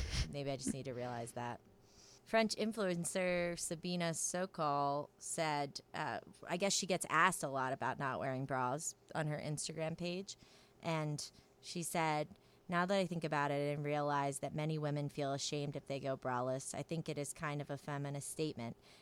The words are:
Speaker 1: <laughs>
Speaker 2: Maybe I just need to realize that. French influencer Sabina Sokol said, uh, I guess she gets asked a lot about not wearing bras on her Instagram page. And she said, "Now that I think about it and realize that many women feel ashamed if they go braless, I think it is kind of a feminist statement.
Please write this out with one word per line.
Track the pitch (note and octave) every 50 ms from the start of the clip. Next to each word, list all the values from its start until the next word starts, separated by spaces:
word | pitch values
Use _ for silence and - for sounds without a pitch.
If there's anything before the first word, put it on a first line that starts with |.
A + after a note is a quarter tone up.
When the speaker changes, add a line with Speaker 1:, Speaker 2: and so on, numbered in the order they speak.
| - -
Speaker 1:
<laughs> | - - - - D3+
Speaker 2:
Maybe | C#3+ C#3 C#3 C#3
I |
just | C3+ C3+ - -
need | C3+ B2+
to | C3+ B2
realize | A#2+ A#2+ B2 B2 A#2 A#2+ A2+ -
that. | A#2+ A#2+ A#2+ A#2 - - - - - - - - - - - - - -
French | - - A3+ A3+ G#3+ -
influencer | - G#3+ G#3+ A3 A#3 G3+ F#3 F3+ E3+ E3+ - - G3 F#3 F3+ F3+ F3 F3 F3 F3 E3+
Sabina | - - F3 D#3+ - F3+ F3 F3+ F3 E3+ D#3+
Sokol | - - - - F3+ F#3 - - - D#3+ D3 C#3+ C#3+ C#3+ C#3+ C#3+ D3 D3 - - -
said, | - - - - D#3+ D#3+ D3+ D3 C#3+ C#3+ - - - - -
uh, | - D#3 C#3 A2+ - - - - - - -
I | E3
guess | F3+ G3 G3+ -
she | - -
gets | E3 F#3 E3+ - -
asked | - D#3 E3+ F#3 E3 - -
a | C#3+
lot | C3+ C3+ C3 C3 C3+
about | C3+ A#2+ A#2+ B2+ -
not | C#3+ C3+ B2 F2+
wearing | F#2+ C#3 C3 B2+ C3+
bras | C3+ C#3+ B2+ B2+ B2 C3 D3+ - - - - - - -
on | D3+ D#3
her | D3+ D3+ - -
Instagram | D3+ D3+ C#3+ - - D#3 D#3+ D#3+ D#3 E3
page. | - E3+ F3 F3 F#3 G3 - - - - - - - - - - - -
And | E3+ E3 D#3 D#3 D3+ D3 C#3+ - - - - - - - - -
she | - - F3 E3
said, | - - F3 D#3+ D#3+ D3+ D3+ D#3 - - - - - - - - -
"Now | F3+ F3 F3+
that | F3+ G3+ G3
I | F#3+
think | E3+ F3+ E3 D#3
about | D#3 D#3 D3 C#3+ C#3+
it | C#3+ C#3+ C#3+ D3 D3
and | D3 D3
realize | D3 D3 D3 D3 D3 C#3+ C#3+ C#3+ C#3+ C#3 -
that | - C#3+ -
many | D#3 D3+ D#3 D#3+ D3+
women | D3+ D3 C#3+ D3 C#3+ C#3+
feel | - - C#3+ C#3 C#3
ashamed | C#3 - - - D3 C#3+ C#3+ C3
if | C#3+ -
they | - C#3 C#3
go | B2+ C#3 C3+
braless, | C3 - C3+ B2+ B2 B2+ C3 C3 C3+ - - -
I | C3+ C#3+
think | - E3+ D#3+ D3+ -
it | D3+ C#3+
is | C#3+ C3+ -
kind | - E3 D3+ D3 D3
of | C#3 -
a | C#3+
feminist | C#3 - - D3 C#3 C#3+ C#3+ C#3 C#3+ - -
statement. | - - D#3+ D#3 - - A#2 A#2 - - - - - -